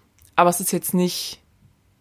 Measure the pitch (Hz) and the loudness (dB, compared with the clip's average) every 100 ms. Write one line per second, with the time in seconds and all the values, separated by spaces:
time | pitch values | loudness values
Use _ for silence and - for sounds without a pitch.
0 | _ _ _ - 175 175 185 175 - 180 | _ _ _ 2 4 2 -2 -4 -2 0
1 | 180 - - - _ _ _ _ _ _ | 0 -2 -10 -14 _ _ _ _ _ _